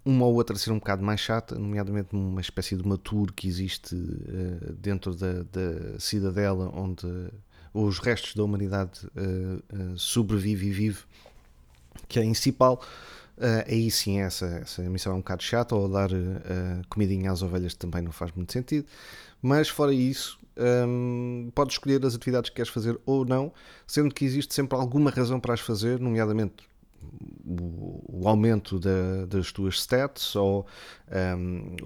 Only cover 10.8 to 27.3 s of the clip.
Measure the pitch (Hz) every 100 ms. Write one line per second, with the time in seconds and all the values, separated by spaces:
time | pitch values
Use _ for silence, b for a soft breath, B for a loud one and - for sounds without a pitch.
10.8 | 107 95 - b b b b - - -
11.8 | - - - 120 110 113 131 - 127 127
12.8 | B B B B B - 120 113 - 113
13.8 | 113 - 101 98 95 - 90 85 - -
14.8 | 90 92 101 92 92 92 - 117 120 107
15.8 | 98 98 98 95 90 95 92 92 92 90
16.8 | 90 107 98 95 95 90 92 90 90 -
17.8 | 90 87 85 80 85 87 87 123 127 151
18.8 | 143 B B B B B 127 143 151 -
19.8 | 143 135 127 135 - - - - 123 123
20.8 | 120 123 123 120 123 123 120 143 139 -
21.8 | 139 135 131 113 - 123 117 - 117 120
22.8 | 110 117 - 135 127 131 147 - B B
23.8 | B - 147 - 139 135 139 - 135 131
24.8 | 127 139 143 127 120 127 123 117 - 104
25.8 | 117 123 123 113 107 110 107 - - _
26.8 | _ - - - -